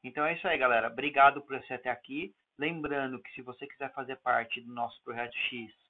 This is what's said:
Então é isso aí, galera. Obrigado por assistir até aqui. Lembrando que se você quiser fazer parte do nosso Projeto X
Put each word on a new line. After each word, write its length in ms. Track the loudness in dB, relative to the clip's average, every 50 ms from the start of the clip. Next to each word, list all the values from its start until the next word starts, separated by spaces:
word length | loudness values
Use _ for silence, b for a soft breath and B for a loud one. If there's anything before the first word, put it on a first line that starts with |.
| _
Então 220 | -10 -4 -2 0
é 100 | 0 0
isso 140 | -2 0 0
aí, 80 | 0
galera. 320 | 4 4 6 6 4 4 2
Obrigado 540 | -4 -4 -4 -2 6 8 8 8 8 6 -6
por 140 | -6 -8
assistir 180 | -8 -6 -6 -8
até 160 | -6 -4 -4
aqui. 440 | -4 -4 _ -10 -8 -8 -8 -8 _ _ _ _ _ -6
Lembrando 640 | -4 -4 -4 -4 -4 -4 -2 -2 -2 -4 -6 -8 -12
que 100 | -14 -16
se 100 | -14 -14
você 240 | -14 -12 -14 -14
quiser 260 | -18 -12 _ -10 -8 -8
fazer 220 | -8 -8 -8 -10
parte 440 | -6 _ 2 2 2 2 -2 -8 -10
do 120 | -10 -12 -6
nosso 300 | -6 -6 -6 -6 -12 _
Projeto 320 | -10 -6 -6 -6 -6 -6
X 400 | -6 -6 -6 -6 -8 -10 -12 -16 _ _ _